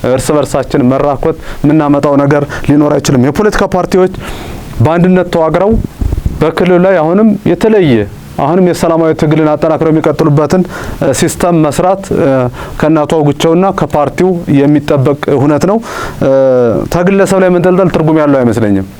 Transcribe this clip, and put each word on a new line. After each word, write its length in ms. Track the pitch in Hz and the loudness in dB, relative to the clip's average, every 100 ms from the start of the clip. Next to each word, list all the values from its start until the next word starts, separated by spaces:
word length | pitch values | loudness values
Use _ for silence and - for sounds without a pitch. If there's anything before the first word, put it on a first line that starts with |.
| 123 | 0
እርስ 220 | 127 - | -2 0
በርሳችን 520 | 151 135 147 131 147 123 | -2 0 -4 -2 0 0
መራኮት 520 | 135 143 135 160 156 - - | 2 0 0 -2 -4 -8 -4
የምናመጣው 560 | 143 151 143 143 147 139 | 0 2 2 0 2 0
ነገር 280 | 143 147 139 - | 2 0 -2 -6
ሊኖር 280 | - 147 147 | 0 2 2
አይችልም። 300 | 147 - - | 0 0 0
የፖለቲካ 400 | 123 139 208 196 196 | 0 0 -2 0 -2
ፓርቲዎች 460 | 185 175 196 180 190 - - - - - - | -2 0 0 0 -2 -12 -12 -12 -14 -12 -2
በአንድነት 500 | 123 170 180 185 180 | 0 2 2 2 0
ተዋቅረው 420 | 170 160 170 196 220 - - - - - - | 0 0 0 0 0 -2 -6 -4 -2 -4 -2
በክልሉ 420 | 156 165 180 180 | -2 0 2 2
ላይ 160 | 180 185 | 4 2
አሁንም 320 | 156 185 220 208 - | 2 2 2 0 -2
የተለየ 500 | 170 220 214 165 117 101 - - - | 0 2 2 4 2 0 -8 -14 -4
አሁንም 280 | 143 180 180 | -2 2 0
የሰላማዊ 460 | 165 175 160 160 156 | 0 0 0 0 0
ትግልን 320 | 156 160 156 | 0 2 2
አጠናክረው 440 | 151 170 156 160 | 0 0 0 2
የሚቀጥሉበትን፣ 720 | 156 156 151 160 147 147 185 175 - - - | 2 0 0 2 2 2 0 -2 -6 -12 -4
እ፣ 120 | - | -2
ሲስተም 420 | - 165 - 185 170 | 0 -2 0 0 2
መስራት፣ 440 | 156 135 180 196 190 | 0 0 0 -2 -2
እ፣ 140 | - 139 135 123 - - - | -2 0 0 -2 -6 -14 -4
ከእናቱ 360 | 151 156 147 | 0 0 0
አውግቸውና 520 | 165 147 143 165 165 190 | 0 0 0 0 2 0
ከፓርቲው 560 | 190 151 151 143 143 180 175 170 | -2 -2 -2 -2 0 -2 0 0
የሚጠበቅ 680 | 147 143 147 143 147 131 143 - 143 | 2 2 2 0 0 0 -2 -2 0
ሁነት 280 | 143 147 175 | 0 0 0
ነው። 120 | 226 226 - - - | -2 -4 -10 -10 -4
እ፣ 100 | 143 135 135 127 120 95 - | 0 2 2 2 2 0 -2
ከግለሰብ 500 | 170 180 196 196 196 | 0 0 2 2 2
ላይ 100 | 185 | 2
መንጠልጠል 400 | 180 180 185 190 | 2 2 2 2
ትርጉም 280 | - 156 160 | 2 0 2
ያለው 180 | 147 139 | 2 2
አይመስለኝም። 500 | 123 110 107 98 95 | 2 0 0 0 -4